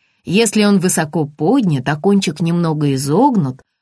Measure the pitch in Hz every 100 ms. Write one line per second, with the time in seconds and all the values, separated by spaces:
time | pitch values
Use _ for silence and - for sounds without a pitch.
0 | _ _ - 185 226 214 208 202 180 185
1 | 151 170 147 - 156 277 190 139 127 151
2 | 196 202 190 - 165 175 165 151 147 135
3 | 139 165 277 220 135 131 _ _